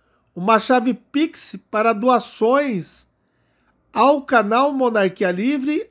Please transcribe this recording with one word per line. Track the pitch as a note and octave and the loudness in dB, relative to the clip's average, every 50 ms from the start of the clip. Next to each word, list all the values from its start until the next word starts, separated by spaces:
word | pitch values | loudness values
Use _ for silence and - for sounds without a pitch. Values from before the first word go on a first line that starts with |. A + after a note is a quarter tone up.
| _ _ _ _ _ _ _ | _ _ _ _ _ _ _
uma | F3 F3+ G#3 A3+ G#3+ | -4 0 2 2 2
chave | G#3+ - B3+ B3+ A#3 C4 A3+ | 2 2 0 2 2 0 -2
Pix | - _ _ - C#4 D#4+ D#4+ - - - - - F#3+ - _ | -4 _ _ -4 -2 -2 -2 -4 -10 -14 -14 -14 -16 -14 _
para | - G#3+ A3 A3+ | -4 -2 0 0
doações | A3+ G3+ A3+ B3+ B3+ A#3+ B3 - - - A3 A3+ B3+ C#4 D4 C#4 A3+ F3+ D3+ - - - - _ _ _ _ _ _ _ _ _ _ _ _ _ _ _ _ _ | 0 0 2 2 2 2 0 -4 -4 -2 0 2 2 2 0 0 -4 -6 -6 -10 -14 -20 -20 _ _ _ _ _ _ _ _ _ _ _ _ _ _ _ _ _
ao | - - A3+ C4+ D4 C#4+ | 0 2 4 4 4 2
canal | C#4+ - C4+ A#3 G#3 G3+ A3 A#3+ C4+ D4 | 0 0 2 2 2 2 2 2 2 0
Monarquia | C#4+ C4 B3+ A#3+ A3+ G#3+ G3 F#3 F#3 - G#3 F3+ | 0 0 -2 0 2 2 0 0 0 -2 -2 -2
Livre, | F3+ F3+ G#3+ C4 D4 C#4+ B3+ C#4+ D4+ E4+ A#4 - | -2 -2 -2 -2 -2 -2 -2 -4 -4 -4 -6 -6